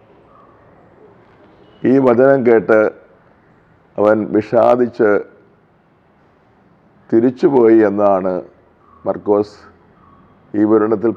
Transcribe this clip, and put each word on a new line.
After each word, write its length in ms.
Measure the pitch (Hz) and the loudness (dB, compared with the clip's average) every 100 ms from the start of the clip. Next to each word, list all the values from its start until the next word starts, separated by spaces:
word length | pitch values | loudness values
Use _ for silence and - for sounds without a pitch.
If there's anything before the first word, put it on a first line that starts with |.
| _ _ _ _ _ _ _ _ _ _ - _ _ _ _ _ _ - 117 | _ _ _ _ _ _ _ _ _ _ -20 _ _ _ _ _ _ -8 -2
ഈ 20 | 135 127 | 2 2
വചനം 340 | 117 135 139 120 | 2 2 2 2
കേട്ട് 340 | 110 92 110 107 - _ _ _ _ _ _ _ _ _ - | 0 2 0 0 -6 _ _ _ _ _ _ _ _ _ -2
അവൻ 160 | 104 107 101 104 | 0 0 -2 -4
വിഷാദിച്ച് 720 | - 117 117 123 120 - 107 101 - - _ _ _ _ _ _ _ _ _ _ _ _ _ _ _ _ - | -2 0 0 0 -2 -2 -2 -2 -6 -20 _ _ _ _ _ _ _ _ _ _ _ _ _ _ _ _ -4
തിരിച്ചുപോയി 680 | 113 127 123 180 131 113 113 104 | 0 0 -2 -2 2 2 4 2
എന്നാണ് 420 | 101 101 95 95 90 - _ _ _ _ _ 98 | 0 0 0 -4 -8 -12 _ _ _ _ _ -10
മർക്കോസ് 500 | 95 101 104 104 - - _ _ _ _ _ _ _ _ 104 | -8 -2 -2 -4 -10 -20 _ _ _ _ _ _ _ _ -4
ഈ 20 | 107 | 0
വിവരണത്തിൽ 420 | 107 107 107 113 | 0 0 -4 -4